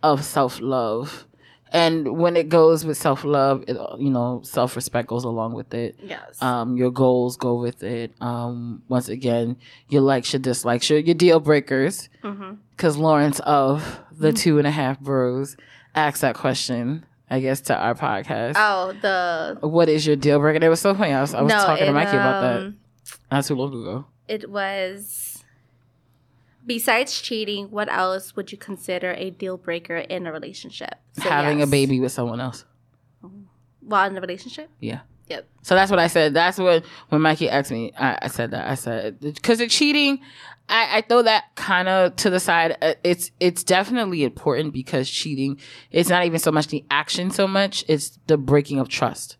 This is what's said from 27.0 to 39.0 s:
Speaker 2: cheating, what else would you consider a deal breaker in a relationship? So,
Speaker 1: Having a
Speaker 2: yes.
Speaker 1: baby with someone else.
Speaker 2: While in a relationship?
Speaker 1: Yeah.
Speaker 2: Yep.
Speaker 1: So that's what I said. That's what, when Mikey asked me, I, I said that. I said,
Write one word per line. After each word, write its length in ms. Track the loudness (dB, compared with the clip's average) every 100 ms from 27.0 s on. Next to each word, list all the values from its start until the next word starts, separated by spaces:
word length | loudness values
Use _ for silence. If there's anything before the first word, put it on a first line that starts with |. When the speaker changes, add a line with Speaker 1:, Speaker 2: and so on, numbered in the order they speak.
| 0 -6
Speaker 2:
cheating, 500 | -6 -6 -6 -8 -8
what 180 | -8 -4
else 460 | -2 -2 -4 -8 -12
would 160 | -12
you 60 | -14
consider 540 | -14 -12 -8 -6 -6
a 180 | -8 -10
deal 260 | -10 -10 -10
breaker 400 | -8 -8 -6 -8
in 280 | -6 -8 -8
a 60 |
relationship? 640 | -10 -12 -16 -18 -14 -14 -14 _
So, 100 | -6 0
Speaker 1:
Having 300 | 2 2 2
a 20 |
Speaker 2:
yes. 100 | 2
Speaker 1:
baby 300 | 2 2 2
with 120 | 0
someone 280 | -2 -6 -6
else. 240 | -8 -10 _ _ _ _ _ _ -20 -20 -20 _ _ _
Speaker 2:
While 300 | -2 0 0
in 60 | -2
a 40 |
relationship? 500 | -8 -10 -12 -16 -18 _
Speaker 1:
Yeah. 200 | -10 -10 -14 _ _
Speaker 2:
Yep. 180 | -14 -14 _
Speaker 1:
So 120 | 2
that's 160 | 4 6
what 100 | 4
I 60 | 4
said. 280 | 4 4
That's 240 | 4 2 2
what, 260 | 4 4 2 -20 -2
when 120 | 2
Mikey 260 | 4 2 2
asked 220 | 0 -2
me, 220 | -6 -8 -4
I, 200 | -2 -2
I 60 | -6
said 220 | -6 -6
that. 160 | -4 -6
I 60 |
said, 640 | -6 -4 -6